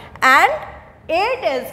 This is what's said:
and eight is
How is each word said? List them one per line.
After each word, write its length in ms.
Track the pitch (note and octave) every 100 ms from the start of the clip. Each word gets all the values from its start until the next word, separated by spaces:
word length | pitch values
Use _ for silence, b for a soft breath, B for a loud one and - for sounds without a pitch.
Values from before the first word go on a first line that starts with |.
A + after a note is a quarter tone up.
| B B
and 320 | C4 C#4 G#4 D5+ - - - - -
eight 360 | E4 A4+ B4
is 260 | E4 B3+ A#3